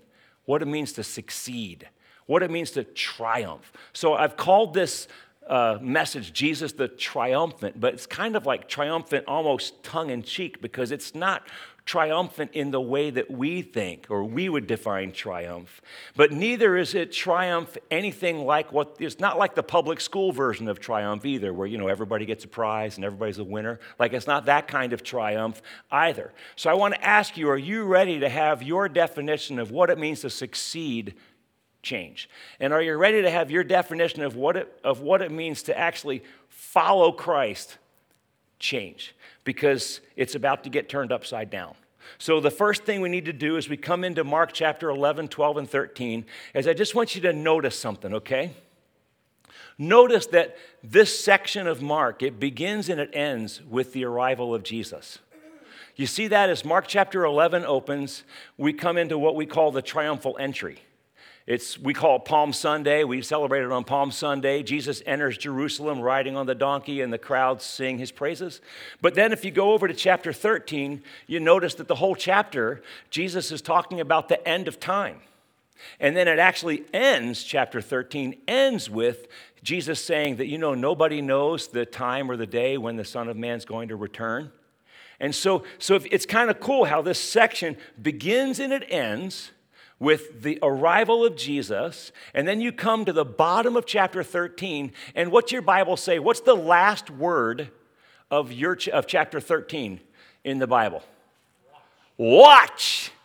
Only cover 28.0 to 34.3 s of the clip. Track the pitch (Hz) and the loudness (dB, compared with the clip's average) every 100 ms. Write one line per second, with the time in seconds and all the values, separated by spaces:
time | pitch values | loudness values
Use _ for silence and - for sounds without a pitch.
28 | 190 156 135 135 156 143 131 175 196 147 | 4 0 -2 0 0 0 -2 -2 0 2
29 | 165 156 143 147 - 131 107 131 175 160 | 0 -2 -4 -4 -4 -8 -6 2 2 2
30 | 156 151 135 - 131 - - 160 156 117 | -2 -6 -8 -10 -10 -10 -10 -8 -6 -6
31 | 101 - _ _ _ _ _ _ - 117 | -8 -16 _ _ _ _ _ _ -10 -8
32 | 82 - - - - - 139 156 165 156 | -10 -16 -18 -20 -20 -6 0 2 0 2
33 | 190 214 190 170 147 165 151 180 175 165 | 4 4 2 0 0 -2 2 0 0 -2
34 | 170 160 143 | -2 -2 -8